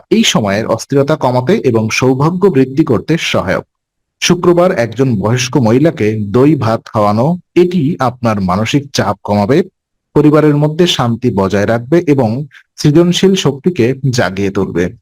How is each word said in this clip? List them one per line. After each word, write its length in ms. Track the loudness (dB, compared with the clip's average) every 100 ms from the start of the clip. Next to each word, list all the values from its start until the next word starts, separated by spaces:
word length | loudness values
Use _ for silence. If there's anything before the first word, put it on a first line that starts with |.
| 0
এই 140 | 0
সময়ের 440 | 2 0 0 -2 -2
অস্থিরতা 480 | -4 -2 0 0 0
কমাতে 380 | 0 0 0 0
এবং 320 | 0 0 -2
সৌভাগ্য 580 | 0 0 2 0 0 2
বৃদ্ধি 380 | 2 2 0 0
করতে 320 | 0 0 -4
সহায়ক। 460 | -2 -4 -2 -4 -6 _ _ _ _ _
শুক্রবার 580 | -2 0 2 2 2 0
একজন 400 | -4 -2 -2 0
বয়স্ক 380 | 0 -2 -2 0
মহিলাকে 640 | 2 2 2 0 -2 -2
দই 360 | -2 2 2 2
ভাত 260 | 0 -2 -4
খাওয়ানো, 520 | -2 0 2 0 -2 -2 0
এটি 400 | 0 0 -2 -2
আপনার 420 | -4 -2 -2 -2
মানসিক 420 | -2 -2 -2 -2 -2
চাপ 240 | -4 -4 -4
কমাবে, 400 | -2 0 2 0 -2 _ _ _ _
পরিবারের 420 | 2 4 4 4 2
মধ্যে 320 | 0 0 0
শান্তি 440 | 0 -2 -2 -2
বজায় 360 | 0 0 0 0
রাখবে 360 | -2 0 0 2
এবং 380 | 0 0 -4 -8 -16 _ -2
সৃজনশীল 580 | 2 2 2 2 2 2
শক্তিকে 600 | -2 -2 -4 0 -2 0 -2
জাগিয়ে 400 | 0 -2 -2 -4
তুলবে। 440 | -2 -4 -2 -4 -6